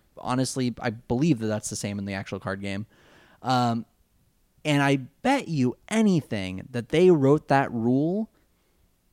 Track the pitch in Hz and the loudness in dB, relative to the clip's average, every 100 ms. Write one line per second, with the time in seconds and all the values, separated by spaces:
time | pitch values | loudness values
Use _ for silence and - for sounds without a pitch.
0 | - - - 127 127 135 123 113 123 113 | -10 -12 -6 -2 -2 -2 -4 -4 -6 -8
1 | - 120 165 120 110 107 - 104 107 101 | -4 0 2 0 -2 -4 -6 -8 -6 -6
2 | 101 98 98 98 - 98 98 98 107 _ | -6 -6 -8 -8 -6 -6 -6 -8 -10 _
3 | _ _ _ _ 120 147 120 117 - _ | _ _ _ _ -2 0 0 -2 -6 _
4 | _ _ _ _ _ _ 151 143 139 139 | _ _ _ _ _ _ -2 2 2 0
5 | 127 _ 247 277 - 156 123 - - 220 | -2 _ -2 -2 0 0 0 -2 -4 2
6 | 214 175 - 107 95 92 - 123 113 156 | 4 2 0 -6 -6 -8 -10 -10 -2 4
7 | 185 165 135 151 - 135 135 117 113 131 | 6 6 6 4 4 2 2 0 0 2
8 | 156 196 220 _ _ _ _ _ _ _ | 0 -2 -6 _ _ _ _ _ _ _
9 | _ | _